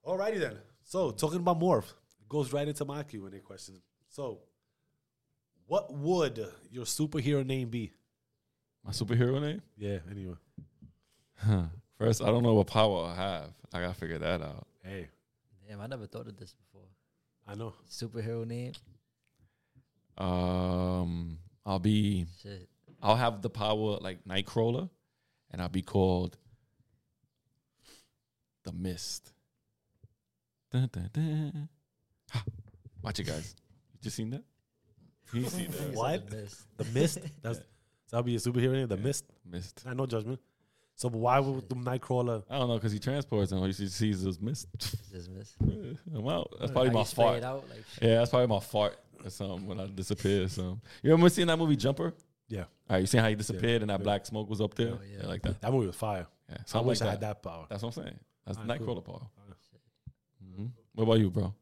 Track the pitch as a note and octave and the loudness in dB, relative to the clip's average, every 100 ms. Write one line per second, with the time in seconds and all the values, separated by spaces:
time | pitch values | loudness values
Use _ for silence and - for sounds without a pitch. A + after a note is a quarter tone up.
0 | D3+ F#3 G#3 G#3+ C#3 G#2 - _ - F#3 | -4 -2 -2 -2 -4 -6 -18 _ -6 -2
1 | D#3 G2+ D3+ F3 F3 E3 F3+ D3+ - - | -2 0 -2 2 2 4 6 4 2 -16
2 | _ _ - D3+ C3 C#3+ D3 D3 C#3+ C#3+ | _ _ -4 -2 0 -2 -2 -4 -6 -6
3 | D3 A2 F#2+ F#2+ - F#2+ - F#2+ _ _ | -8 -10 -12 -16 -18 -18 -18 -20 _ _
4 | _ - C3+ G2+ _ _ _ _ _ _ | _ -8 -8 -8 _ _ _ _ _ _
5 | _ _ _ _ _ _ - F#3+ G3+ C#3+ | _ _ _ _ _ _ -2 -2 -2 -4
6 | D3+ F3+ C#3+ A2+ G#2+ - - B2 A#2 - | 0 2 2 0 -10 -12 -14 -10 -6 -2
7 | D3+ D3+ B2+ C#3+ C3 C3 A#2+ A#2 G#2 _ | 0 0 2 2 2 -2 -2 -4 -6 _
8 | _ _ _ _ _ _ _ _ G2+ - | _ _ _ _ _ _ _ _ -8 -4
9 | G#2+ A#2 B2 C3+ D3 F#3+ - - G2+ G2 | 0 4 4 2 -2 -6 -12 -10 -6 -6
10 | D#2+ G2+ F#2 F2 _ - D#2 _ - _ | -8 -10 -10 -12 _ -20 -20 _ -20 _
11 | _ _ _ _ G#2 G2 E2 F2 _ _ | _ _ _ _ 2 2 2 -8 _ _
12 | A2+ A2+ - A#2+ A#2+ G#2+ F#2+ A2 G#2+ F#2 | 2 4 4 4 8 6 6 6 6 4
13 | E2+ F2 G2 F2 D2+ - - F2 F2+ F2+ | -2 -4 -4 -4 -8 -16 -10 -4 -4 -4
14 | E2 D#2+ D#2 F2 D2+ D2+ - _ F#2+ G2 | -6 -2 -2 -2 -4 -10 -16 _ -14 -12
15 | E2+ _ _ _ _ F#2 G2 G#2 A2+ C3 | -14 _ _ _ _ _ -16 -12 -10 -10
16 | G#2 A#2 A#2 G2 G#2+ _ _ G2 F#2+ G2 | -12 -12 -14 -16 -20 _ _ -20 -20 _
17 | _ _ _ _ - G2+ A2+ - _ - | _ _ _ _ -14 -10 -10 -12 _ -10
18 | A2+ A2+ A2 A#2 A2+ A#2+ B2 - - - | -8 -6 -4 -4 -6 -8 -8 -12 -20 -20
19 | _ _ _ _ _ _ _ - _ _ | _ _ _ _ _ _ _ -20 _ _
20 | _ - F#2 F2+ F2+ F#2 F2+ F2+ F2+ F#2 | _ -6 -2 0 0 0 0 0 0 0
21 | F2 E2+ E2+ E2 - _ G2+ F#2+ G2 G#2+ | -2 -4 -6 -10 -16 _ -4 0 4 4
22 | G#2 F#2+ E2+ F2+ G2+ G2 F#2 _ _ - | 4 0 -2 -8 -16 -16 -18 _ _ -2
23 | G#2 A#2 A#2+ G2+ G2 A2 G#2 G#2+ G#2+ G2+ | 4 6 4 0 -6 -2 2 2 2 -2
24 | F#2+ F2+ G2 F#2+ G2+ A#2+ A#2 B2 F3+ _ | -6 -10 -4 -4 0 0 2 0 -4 _
25 | _ _ _ _ _ - F2 F#2+ - G2 | _ _ _ _ _ -6 -2 -2 0 4
26 | F#2 F2+ F2+ - _ _ _ _ _ _ | 4 4 -2 -8 _ _ _ _ _ _
27 | _ _ _ _ _ _ _ _ - - | _ _ _ _ _ _ _ _ -20 -20
28 | _ _ _ _ _ _ - E2+ F#2 E2 | _ _ _ _ _ _ -12 -6 -6 -6
29 | - - - _ _ _ _ _ _ _ | -8 -10 -12 _ _ _ _ _ _ _
30 | - _ _ _ _ _ _ B2+ C3 F2 | -20 _ _ _ _ _ _ 0 0 -2
31 | F#2 D3 D#3+ D#3 D3+ D#3 D3+ _ _ _ | -4 -2 0 0 -2 -6 -10 _ _ _
32 | _ _ _ A#2 - - - - - - | _ _ _ -6 -6 -10 -18 -20 -20 -12
33 | - G2 D2+ D#2 E2 - _ _ _ - | -8 -4 -4 -6 -8 -16 _ _ _ -12
34 | A2 - A2 C#3 - _ _ _ _ _ | -8 -6 -6 -6 -12 _ _ _ _ _
35 | - _ _ A#2 C3 F3+ F3 - D3 A2 | -20 _ _ -4 -4 -4 -6 -4 -4 0
36 | B2 E3 G2+ G#2+ G2+ - - - G#2+ B2 | 0 0 -4 -10 -12 -16 -18 -8 -2 2
37 | D#3+ F#3 D#3 - A2+ G#2 - _ _ _ | 2 0 -10 -8 -8 -8 -10 _ _ _
38 | _ A#2 A#2+ A#2 A#2+ B2 B2+ C3 B2 F#2+ | _ -2 0 0 2 2 2 2 0 0
39 | B2 C#3+ - _ F2+ F2 F#2+ - B2+ B2+ | 0 -2 -8 _ -12 -10 -10 -14 -8 -4
40 | C3 A2+ G#2+ C3 _ _ _ _ _ - | -2 -2 -2 -8 _ _ _ _ _ -6
41 | B2+ A2+ A#2+ C3 C#3 C3 G2+ B2+ B2 B2+ | -4 2 4 6 4 -2 -4 -4 -2 -4
42 | - B2+ B2 A2+ - C#3 B2 A#2 G#2+ G#2 | 0 0 2 -2 -4 -2 0 2 0 -2
43 | B2+ C#3+ C3 G#2+ F#2+ F#2+ F#2+ F#2 G2 F#2 | -2 -2 0 0 2 2 0 -2 -6 0
44 | G#2+ F#2+ F#2+ F2 G#2 C#3+ - - - - | 0 2 -2 -2 -4 -6 -8 -8 -8 -8
45 | - F#2 F2+ F#2 A2 - G#2+ A3 D3+ C#3 | -10 -14 -14 -14 -16 2 2 2 -8 -10
46 | F3 D3 A#2 E3+ - - A2+ B2+ B2+ A#2 | -8 -6 -2 -2 -4 -6 0 4 6 6
47 | G2+ - A#2 A#2 B2 C3+ - A2+ - - | 2 4 4 4 -2 -8 -10 -16 -16 2
48 | A#2+ A2+ B2 B2 B2 G2+ - G#2+ G#2 - | 6 6 6 4 4 2 0 0 0 -2
49 | _ - G2 - G2 F#2 G2+ G#2+ F#2+ G2 | _ -14 -14 -8 -8 -6 -6 -6 -8 -8
50 | F#2 G#2 G2 G2+ F#2 F2+ F2+ G2 - - | -4 0 2 4 2 -2 -6 -6 -12 0
51 | D3 E3 F3 F3 E3+ D#3+ D#3+ C#3 B2 C#3 | 6 10 10 8 2 4 4 4 2 0
52 | E3 - _ _ _ G#2+ F2 _ - F#2+ | -4 -6 _ _ _ -8 -8 _ 0 2
53 | F#2+ B2 A2 G#2+ G#2+ F#2+ A2+ A#2 G#2+ G2 | 6 6 6 2 -2 0 2 2 2 0
54 | G2+ G2+ - A2 G#2 G#2+ G#2 - A#2 A#2+ | 2 0 -2 -6 -4 -2 -2 0 -2 -2
55 | G2 G2 G2+ F#2 - F#2 A2 C3 G2 - | -10 -10 -6 -4 -4 -2 0 2 0 -2
56 | A2 F#2+ E2+ _ - - - A2 A#2+ A2 | -4 -4 -6 _ -18 -16 -4 0 2 2
57 | A2 G#2 G#2+ G#2 F#2+ E2+ D#2 G2+ A2+ - | 0 0 -4 -6 -10 -12 -10 -8 -8 -8
58 | E2+ - - _ - G#2 A2+ B2 A2+ A#2+ | -12 -14 -20 _ -10 -8 -6 -6 -4 -8
59 | - F2+ A2+ _ G2+ - _ _ _ _ | -10 -16 -16 _ -20 -20 _ _ _ _
60 | - _ _ _ F#2 F#2 A2+ A#2+ _ - | -20 _ _ _ -16 -10 -10 -10 _ 0
61 | A2 A2+ G2+ F#2 F#2 - | 6 6 6 2 -2 -6